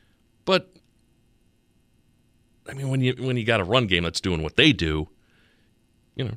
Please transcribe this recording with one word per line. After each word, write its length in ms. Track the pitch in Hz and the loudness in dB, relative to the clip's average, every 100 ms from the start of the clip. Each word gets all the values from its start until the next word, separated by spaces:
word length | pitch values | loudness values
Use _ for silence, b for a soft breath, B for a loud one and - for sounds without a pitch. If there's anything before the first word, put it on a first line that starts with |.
| _ _ _ _ | _ _ _ _
but, 260 | - 185 185 _ _ _ _ _ _ _ _ _ _ _ _ _ _ _ _ _ _ _ - | 0 0 0 _ _ _ _ _ _ _ _ _ _ _ _ _ _ _ _ _ _ _ -16
I 60 | |
mean, 160 | 135 135 | -10 -4
when 100 | 135 | 0
you, 140 | 127 - | 0 -2
when 200 | 127 123 | -4 -2
you 60 | |
got 160 | 110 113 | 0 0
a 40 | |
run 220 | 90 127 107 | 2 0 2
game 160 | 87 | 0
that's 180 | 85 - | 0 -2
doing 220 | 98 82 | -2 -2
what 140 | 76 - | -2 4
they 180 | 151 | 4
do, 340 | 92 80 78 76 _ _ _ _ _ _ _ _ _ _ - | 4 0 -2 -4 _ _ _ _ _ _ _ _ _ _ -10
you 80 | |
know, 100 | 120 | -8